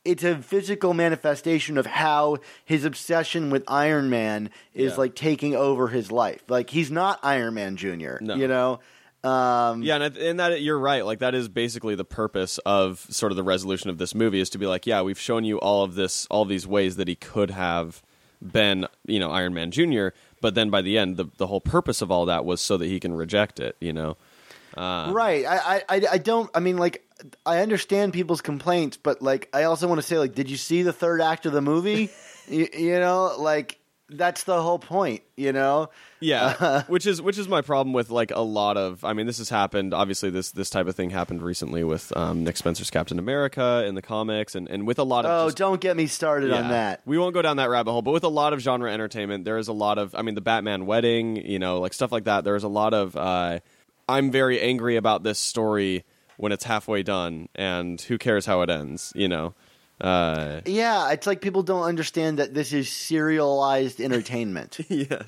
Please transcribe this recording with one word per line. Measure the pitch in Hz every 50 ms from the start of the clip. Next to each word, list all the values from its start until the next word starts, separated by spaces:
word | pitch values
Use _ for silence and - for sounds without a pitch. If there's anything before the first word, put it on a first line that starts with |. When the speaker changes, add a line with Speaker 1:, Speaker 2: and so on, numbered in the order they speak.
| _
Speaker 1:
it's | 170 180 175 170
a | 175 170
physical | 147 123 - 196 202 196 185 202 202 196 180
manifestation | 175 170 170 170 160 156 - 151 147 143 - 165 165 156 - - 151 139
of | 131
how | - - - 160 156 147 147 151 151 147 135 - - - - _
his | - 160 151 135
obsession | 156 135 - - - 170 165 160 - - 170 160 143
with | 139 135 139 -
Iron | 131 143 147 151 156 147 139 131
Man | 123 117 110 107 107 107 107 104 - - - _ _
is, | - 135 131
Speaker 2:
Yeah. | - -
Speaker 1:
like, | 135 127 -
taking | - 147 160 151 143 143 147 143
over | 123 139 139 139 123 127 117
his | 117 123 110 92
life. | 110 120 117 98 - - - -
Like, | 156 123 120 -
he's | 131 165 165 131
not | 151 165 185 196 190 -
Iron | - 139 139 131 120 113 113
Man | 107 101 98 95
Junior, | 87 92 95 87 85 80 67 64 -
Speaker 2:
No. | 107 110 104
Speaker 1:
you | 135 135 131
know? | 131 127 127 127 127 123 - - - - _ _ _ _ -
Um, | 131 131 127 127 123 123 120 120 120 117 113
Speaker 2:
Yeah, | 120 151 151
and, | 147 147
I, | 151 131 -
and | 156 165 170 175
that, | 180 170 170 156
you're | 147 151 156 143
right. | 135 139 143 127 98
Like, | 104 110 107
that | 127 127 127
is | 127 120 110
basically | 92 120 117 120 113 117 110 110 104
the | 95 95
purpose | - - - 110 104 - 98 92 92 - -
of | - 95 101 98 95 95 92 - - -
sort | - - - 104
of | 98
the | 92
resolution | 92 95 92 92 92 95 95 87 - 98
of | 90 80
this | 90 90 -
movie, | 107 113 113 98 95
is | 95 -
to | - 101
be | 101
like, | 95 92 92 -
"Yeah, | 117 113 101
we've | 92 95 98 -
shown | - - 117 113 113
you | 110 104 -
all | - 98 104 101
of | 98 95 87
this, | 95 95 92 - - - -
all | - 104 107
these | 95 101 92 90
ways | 95 101 101 98 92 90
that | 92 95 87
he | 87
could | - - - - 110 104 92
have | 95 95 92 87 85 85 82 82 - - _ _ _ _ _ _ _ _
been, | - 95 - 113 107 101 98 92 90 - - _ _
you | - 107 104
know, | 92 78
Iron | 76 95 90 90
Man | 90 85 82 85
Junior," | 90 131 170 170 139 110 98 92 - - - _ _ _
but | - 113 95
then | 117 110 107
by | 101 101
the | 92 95 104
end, | 110 101 92 92
the, | 85 90 73 -
the | _ 98 92
whole | 101 95
purpose | - - - 175 175 - 117 -
of | 110 87
all | 92 87 87
that | 87 87 82 67
was | 87 90 85
so | - - 104
that | 90 85
he | 85 95 90
can | - 90
reject | 85 80 82 85 101 101 107 104 - -
it, | 62 60 - -
you | 82 85
know? | 78 80 78 78 78 - _ _ _ - - - - - - - -
Uh, | 73 90 92 90 87 80 156
Speaker 1:
Right. | 190 226 226 214 170 147 127
I, | 139 175 185
I, | 151 170 190 196 - -
I, | 185 196 202 180
I | 175 185
don't, | 151 220 226 233 226 - -
I | 165
mean, | 175 180 185 180
like, | 175 175 - - _ _ _ - - 139 - _ _
I | 156 170 170
understand | 196 220 220 185 - - 196 196 208 196
people's | 165 180 185 156 170 151
complaints, | - - 147 139 - 175 180 175 160 139 -
but, | - _ 151 135 -
like, | 127 131 135 127 - -
I | - 139 156
also | 165 165 156 175 175
wanna | 175 156
say, | 143 - 170 160
like, | 147 131 104
did | 127 139 131
you | 139
see | 127 - - 160 175
the | 180 175
third | 165 - 175 170 170 165
act | 165 160 165 160 -
of | 165
the | 143 147
movie? | 139 143 151 165 175 208 208 214 220 196 -
Speaker 2:
<laughs> | - - - - - - -
Speaker 1:
Y-, | 131 160 160 - - 151
you | 165 170 175 180
know, | 180 180 180 185 185 180 135
like, | 120 151 156 151 151 131 - - - _ _ _ _ _ _
that's | 147 143 175 175 175 - -
the | - 180 170
whole | 160 170 175 170
point, | - - 165 190 196 151 110 104 - _ _
you | - 139 139
know? | 135 135 135 135 139 151 156 151 - - - - - _
Speaker 2:
Yeah, | 165 156 143 117 110 131 -
Speaker 1:
<laughs> | -
Uh, | 185 160 135 143 139
Speaker 2:
which | - 170 180 175
is, | 202 190 165
which | 160 190 202
is | 202 202
my | 185 196 156
problem | 139 143 147 135 135 131
with, | 131 123 117 110
like, | 113 120 113 107
a | - 101
lot | 117 113 107 104 104 104 101 101
of, | 98 92 90 90 -
I | 95
mean, | 110 107 110
this | 120 117
has | 113 113 -
happened, | 120 107 101 98 - 104 95 95
obviously | 87 80 101 98 98 - - 98
this, | 90 92 92 -
this | - - 95 -
type | - 101 90
of | 90 92
thing | - 92 87
happened | 95 92 87 - 90 85
recently | 82 87 87 - - 67 67 85 85
with, | 80 80 85 - - -
um, | - 85 82 85 82 82
Nick | 82 85
Spencer's | - - 87 85 - 92 -
Captain | - 80 82 - 85 85
America | 87 113 135 143 143 135 - 139 127 123 120 120 113
in | 101 95
the | 95
comics, | - - 113 107 110 110 107 107 107 - -
and, | 95 90 -
and | - 101 101
with | 113 120 -
a | 139
lot | 131 123 120 117
of | 160
Speaker 1:
Oh, | 170 170 160 160
Speaker 2:
just | 156 -
Speaker 1:
don't | 190 190 190 180
get | 185 185 175
me | 165 160
started | 147 - - 165 156 147 143 139 131
on | 127 120 120
Speaker 2:
Yeah. | -
Speaker 1:
that. | 120 117 110 101 92 - _
Speaker 2:
We | 123 147 165
won't | 180 180 175
go | 180
down | 165 156 147 139
that | 135 120
rabbit | 123 120 117 113
hole, | 117 120
but | 113 127
with | 151 165 170
a | 170
lot | 151 151 147 147 151
of | 139
genre | 117 135 127 123 123 113
entertainment, | 104 110 110 104 - 113 104 98 101 98 87
there | 104 110 110
is | 110 104
a | 110
lot | 107 104 104 104 104
of, | 104 95 -
I | -
mean, | 110 113 107
the | 104
Batman | 95 113 113 113 101 107 101 95 92
wedding, | 95 107 117 117 117 117 117 113 113 110
you | 107 - - 101 95
know, | 92 92 90 90
like, | 90 92
stuff | - - 131 120
like | 120 113 98
that, | 110 104 98 80
there | 101 101
is | 101 101
a | 104
lot | 101 104 107 110 113
of, | 107 98 92 82
uh, | - 80 92 90 90 87 87 85 85 - _ _ _ _ _ _ _ _ -
I'm | 127 139 139 135
very | 123 135 131 131 127 113
angry | - 120 127 120 113 123 120
about | 113 101 110 107 92
this | 87 110 107 -
story | - - - 117 110 107 107 104 101 95 92 90 - _ _ _ _ _ _
when | - 104 107
it's | 101 95 -
halfway | 123 113 107 - - 110 101
done, | 95 107 101 92 87 85 85 80 85 - _
and | - 98 95 90 87 87 87 87 82
who | - - 123
cares | 110 - 123 110 101 92
how | 110 98 90
it | 87 85
ends, | 85 78 73 69 71 82 - - -
you | - 101 92
know? | 87 78 78 87 - _ _ _ _ _ _ _ _ _
Uh, | - 92 92 90 85 82 80 78 78 73 73 78 98
Speaker 1:
Yeah, | - 190 220 226 233 220 196 160 135
it's | 151 151 -
like | 202 196 -
people | - 196 180 190 185
don't | 170 190 180
understand | 170 170 170 165 156 - - 170 160 160 156 143
that | 143 - 131
this | 147 147 123
is | 147 143 135 131
serialized | - - - - 160 156 156 156 156 156 147 143 139 139 139 135 135 135 135 127 - -
entertainment. | 113 135 127 120 107 - 127 120 117 104 92 80 65 - - - 160
Speaker 2:
<laughs> | -
Yes. | 185 147 139 139 139 - 110